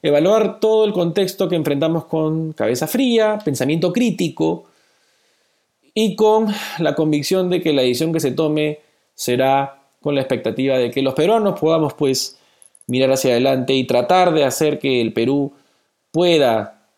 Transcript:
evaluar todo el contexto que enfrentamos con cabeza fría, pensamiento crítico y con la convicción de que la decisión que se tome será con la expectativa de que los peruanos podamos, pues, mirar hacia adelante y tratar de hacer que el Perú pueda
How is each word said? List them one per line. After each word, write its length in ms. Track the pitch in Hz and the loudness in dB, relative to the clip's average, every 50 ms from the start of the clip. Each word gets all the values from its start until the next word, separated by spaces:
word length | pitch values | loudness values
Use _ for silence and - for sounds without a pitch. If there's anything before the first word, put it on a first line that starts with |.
evaluar 580 | - 156 147 147 160 185 214 226 - 190 190 - | 2 2 2 4 4 4 4 2 2 0 -2 -2
todo 260 | - 220 220 220 220 | 0 2 2 2 2
el 80 | 208 202 | 2 0
contexto 540 | 175 175 170 160 202 190 185 - - 196 | -2 -2 0 0 -2 -2 -2 -2 -4 -4
que 80 | 165 175 | -2 -2
enfrentamos 500 | 165 147 147 143 139 160 160 165 165 160 | -2 -2 -2 0 0 0 0 -2 -4 -4
con 480 | - - 160 156 156 156 160 160 156 156 | -4 -4 -2 -2 -2 -2 -4 -6 -6 -4
cabeza 340 | - 107 110 123 123 151 | -2 -2 -2 0 -2 -4
fría, 520 | 156 - 233 277 247 233 220 214 214 214 208 - | -4 -2 -2 0 2 2 2 2 2 0 -2 -4
pensamiento 500 | 156 135 - 127 135 156 165 175 175 180 | -4 -2 -2 -2 -2 0 0 0 -2 0
crítico 720 | 240 247 233 170 - 180 156 - - 160 160 170 165 - _ _ _ _ _ _ _ _ _ _ _ _ _ _ _ _ _ _ _ _ _ _ _ _ _ _ | 0 0 0 0 -2 -4 -4 -2 -2 -2 -2 -2 -4 -10 _ _ _ _ _ _ _ _ _ _ _ _ _ _ _ _ _ _ _ _ _ _ _ _ _ _
y 220 | 214 220 214 175 | 0 0 0 2
con 320 | 175 214 214 220 220 226 208 202 - - - - - | 2 4 4 4 4 2 0 -4 -6 -8 -10 -6 -2
la 160 | 170 151 143 | -2 -2 0
convicción 540 | 160 160 156 151 147 143 - 190 185 185 180 | 0 0 0 0 -2 0 0 0 0 0 0
de 120 | 180 170 | -2 -2
que 120 | 180 165 147 | 0 0 0
la 80 | 139 127 | 2 2
decisión 300 | 123 123 120 160 165 165 | 0 0 0 -2 -2 -2
que 60 | 165 | -2
se 120 | 139 131 | -2 -2
tome 480 | - - 160 151 151 156 151 151 151 - _ _ _ _ _ _ _ | -2 0 -2 0 0 0 -2 -2 -4 -8 _ _ _ _ _ _ _
será 680 | - - - 123 127 131 135 135 139 139 135 - _ _ _ _ _ | -8 -4 -2 0 2 2 2 2 2 0 -4 -10 _ _ _ _ _
con 140 | _ 147 143 | _ -2 -2
la 60 | 139 | -2
expectativa 560 | 131 - 131 113 - 117 104 131 131 135 131 | -2 -2 -4 -4 -4 -6 -4 -2 -2 0 0
de 120 | 127 120 120 | 0 0 -2
que 120 | - 139 | -2 -2
los 120 | 135 139 - | -2 -2 0
peruanos 460 | - 151 190 226 226 214 196 - - | 0 2 2 2 2 0 0 -2 0
podamos, 340 | 156 160 165 160 156 139 - | 0 0 2 2 0 -2 -2
pues, 460 | - 151 135 131 - - - - _ _ _ _ _ _ _ _ _ _ | -2 -2 0 0 -2 -4 -8 -12 _ _ _ _ _ _ _ _ _ _
mirar 240 | - 123 127 135 131 | -4 0 0 2 2
hacia 200 | 135 131 - 131 | 2 2 2 0
adelante 420 | 120 120 127 139 135 131 123 131 135 | 2 2 2 2 0 0 0 0 0
y 100 | 131 123 | 0 0
tratar 500 | - - 120 123 - 180 185 180 180 160 | 0 0 0 2 2 2 4 4 2 2
de 100 | 156 143 | 2 0
hacer 360 | 131 123 - 156 151 147 147 | 0 0 0 0 0 0 -2
que 220 | - 139 127 123 | -2 -2 0 0
el 120 | 117 113 107 | 0 0 0
Perú 400 | 113 117 123 139 143 139 139 - _ _ _ _ _ _ _ _ _ _ _ | 0 0 0 0 0 -2 -4 -8 _ _ _ _ _ _ _ _ _ _ _
pueda 760 | - 160 180 175 170 156 139 120 113 110 104 - - _ _ _ _ | -2 0 2 4 4 4 4 4 2 0 -2 -6 -14 _ _ _ _